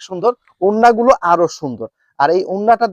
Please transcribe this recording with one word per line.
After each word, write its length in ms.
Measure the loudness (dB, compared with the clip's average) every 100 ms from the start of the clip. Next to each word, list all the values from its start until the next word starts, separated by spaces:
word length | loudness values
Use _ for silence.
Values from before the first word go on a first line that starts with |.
| -10
সুন্দর, 240 | -4 -4 -4 _ _
ওড়নাগুলো 500 | -2 2 2 4 2 2 2
আরো 160 | 0 0 -4
সুন্দর। 300 | -12 -10 -14 _ _ _
আর 100 | 0 0
এই 60 | -2
ওড়নাটা 340 | -4 0 0 2